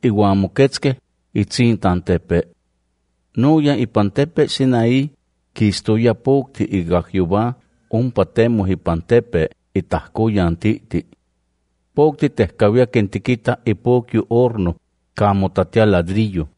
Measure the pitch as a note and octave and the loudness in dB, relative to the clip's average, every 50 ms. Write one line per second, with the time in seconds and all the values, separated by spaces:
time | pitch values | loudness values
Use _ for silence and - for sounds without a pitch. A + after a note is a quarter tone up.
0 | - B2+ G#2 G2+ G#2+ G2+ G2 G2 G2 F2+ - - C3+ C#3 - - - C#3+ C3 - | 0 0 2 2 2 2 2 2 0 -2 2 2 0 2 0 -2 -4 -4 -4 -4
1 | _ _ _ _ _ _ _ A2+ G2+ - - - B2 A#2 A2+ F#2+ - G2 F2+ F2+ | _ _ _ _ _ _ _ -4 -4 -2 0 0 0 0 0 0 0 -2 -2 -2
2 | E2+ - F2+ E2 _ _ F2 E2+ - _ _ _ _ _ _ _ _ _ _ _ | -2 -2 -2 -2 _ _ -2 -2 -2 _ _ _ _ _ _ _ _ _ _ _
3 | _ _ _ _ _ _ _ - A#2+ C#3+ D#3 D#3+ D3 C#3+ C#3+ A2 B2 G#2+ _ A2 | _ _ _ _ _ _ _ 0 2 2 2 2 2 0 0 0 -2 -2 _ -2
4 | G#2 G2+ - - C#3+ D#3+ _ - D3+ - - - C3+ C3 B2+ A#2 A2+ A#2 B2 C3+ | -2 0 0 -2 -4 -2 _ -2 -2 -2 0 -2 0 0 2 2 2 2 2 0
5 | C3+ D3 _ _ _ _ _ _ _ _ _ - A2 G#2 F#2+ - - - A2 A2 | -2 -4 _ _ _ _ _ _ _ _ _ 0 0 0 0 -2 -2 -2 0 2
6 | A#2 A#2+ A2 - _ C3+ C3+ C#3 B2+ - _ - G#2 - - F#2+ E2+ E2 F2+ F2 | 2 0 0 0 _ 0 0 0 0 -4 _ -6 -6 -4 -2 -4 -2 0 -2 -2
7 | E2+ - - F#2+ F2+ E2 F#2+ G2+ A2+ A#2+ B2 _ _ _ _ _ _ _ - A2+ | -2 -2 -2 -2 -2 0 0 -2 -2 -2 -6 _ _ _ _ _ _ _ -4 -2
8 | B2 B2+ A#2+ - F#2+ - _ - A2+ A#2 A#2+ G#2+ F#2+ F#2 F#2 E2 _ - E2+ E2 | -2 -2 -2 -2 -4 -2 _ 0 0 2 2 0 0 -2 -2 -4 _ -4 -4 -4
9 | E2+ _ A#2 A#2+ A#2 - - F2 D#2+ - - _ _ _ _ G2 F2 _ - E2 | -2 _ 0 0 0 0 -2 -2 -2 -2 -6 _ _ _ _ -6 -4 _ -6 -6
10 | - - _ - A2 A2+ G#2+ G2+ F2+ F2 E2+ E2 - G#2 A2 - _ _ - E2+ | -6 -8 _ -4 -2 -2 0 0 0 -2 -2 -2 -2 -2 -2 -2 _ _ -8 -8
11 | - _ _ _ _ _ _ _ _ _ _ _ _ _ _ _ _ _ _ C#3 | -8 _ _ _ _ _ _ _ _ _ _ _ _ _ _ _ _ _ _ 2
12 | D3 D#3 D3 - - C#3 - - A2 F2 - _ A2 G#2 G#2+ B2 B2+ A2+ - A#2+ | 2 2 2 0 -4 -4 0 0 -2 -2 0 _ 0 2 4 2 0 2 0 -2
13 | G#2 G2 - G2+ - - B2 A2 _ - C3+ - _ A#2+ G#2 - _ B2 B2 B2 | -2 0 -4 -6 -2 -2 -4 -2 _ -6 -6 -4 _ -4 -4 -2 _ 0 0 0
14 | A#2 - - A2 G#2 _ A#2 A#2 B2+ B2 A#2 A2 F#2 F2 E2+ - _ _ _ _ | -2 -2 -4 -4 -2 _ 0 2 2 0 0 -2 -2 -2 -4 -6 _ _ _ _
15 | _ _ _ - G#2 G#2 G2 G2 F#2+ F#2 - - F#2 - - A#2 A2 G#2+ G2 F2 | _ _ _ 0 2 2 2 2 0 -2 0 -2 -4 0 2 2 4 4 4 2
16 | E2+ E2+ F#2+ G#2+ A2 G#2+ F#2+ F2 D#2 D2+ _ | 0 -2 -2 -2 -2 -2 -4 -6 -8 -8 _